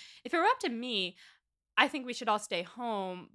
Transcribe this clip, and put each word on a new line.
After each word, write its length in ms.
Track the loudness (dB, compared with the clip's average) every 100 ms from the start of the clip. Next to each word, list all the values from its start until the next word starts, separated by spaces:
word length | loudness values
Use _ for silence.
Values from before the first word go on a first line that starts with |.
| -18 -16
if 80 | -2
it 40 | 4
were 80 |
up 160 | 4 4
to 80 | 0
me, 480 | -2 -2 -2 -2 -6 -20 _ _ _ _ 2
I 120 | 4
think 180 | 2 -6
we 60 |
should 160 | -4 0
all 100 | 0
stay 240 | 0 -4
home. 680 | -4 -8 -4 -2 -4 -6 -12